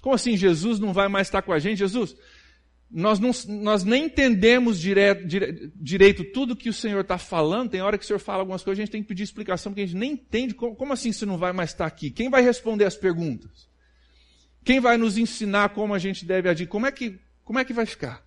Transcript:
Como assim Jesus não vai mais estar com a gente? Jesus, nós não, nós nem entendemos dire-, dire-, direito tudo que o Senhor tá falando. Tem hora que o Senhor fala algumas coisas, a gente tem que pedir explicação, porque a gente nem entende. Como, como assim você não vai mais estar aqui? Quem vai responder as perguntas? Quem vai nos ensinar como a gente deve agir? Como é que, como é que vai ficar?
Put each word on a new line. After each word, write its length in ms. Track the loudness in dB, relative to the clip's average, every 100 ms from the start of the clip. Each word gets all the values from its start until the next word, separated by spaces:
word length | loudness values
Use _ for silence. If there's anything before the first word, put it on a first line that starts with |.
Como 140 | 2
assim 200 | 2 2
Jesus 440 | 4 4 4 0 -2
não 140 | 0
vai 140 | 0 2
mais 200 | 0 0
estar 140 | -2
com 100 | 0
a 80 | -2
gente? 200 | 0 -2
Jesus, 360 | -2 -2 -4 -8 _ -20 _ _ _ _ _
nós 300 | -2 0 2
não, 120 | 0 -2 -6 -4
nós 220 | 0 0
nem 220 | 2 2
entendemos 760 | 0 2 4 6 6 6 4 0
dire-, 460 | 2 4 4 4
dire-, 460 | -2 -2 -2 -6 -14
direito 560 | -14 -6 6 6 6 -4
tudo 240 | -4 -4
que 140 | -4 -6
o 40 |
Senhor 300 | -4 -4 -2
tá 140 | -2 -6
falando. 540 | -2 0 0 0 -2
Tem 100 | -2
hora 160 | -2 -2
que 60 |
o 40 | -2
Senhor 120 | -6
fala 220 | -4 -6
algumas 220 | -4 -6
coisas, 160 | -4 -4
a 40 |
gente 80 | -4
tem 100 | -8
que 60 | -8
pedir 160 | -8
explicação, 480 | -8 -8 -6 -4 -4
porque 100 | -6
a 40 |
gente 120 | -6 -4
nem 160 | -4
entende. 400 | -6 _ -4 -4
Como, 220 | -4 -8
como 180 | -6 -6
assim 180 | -4 -4
você 140 | -4
não 120 | -4 -2
vai 140 | -2
mais 200 | -2 -4
estar 140 | -4
aqui? 260 | -6 -6 -10
Quem 180 | -4 2
vai 140 | 4
responder 420 | 4 2 -4 2
as 100 | 0
perguntas? 720 | 2 -2 0 -4 -6 -12 -20 _ _ _ _ _ _ _ _ _ _
Quem 160 | 2 4
vai 180 | 4 4
nos 200 | 2 0
ensinar 520 | -2 -2 -2 2 0
como 240 | 0 -2
a 60 | -2
gente 260 | -4 -6
deve 240 | -2 0 2
agir? 180 | 0 -2
Como 180 | -2
é 60 | -2
que, 280 | -4 -10 -10 _ _
como 160 | -6 -4
é 60 |
que 80 | -2
vai 120 | -4
ficar? 380 | -4 -6 -10 -12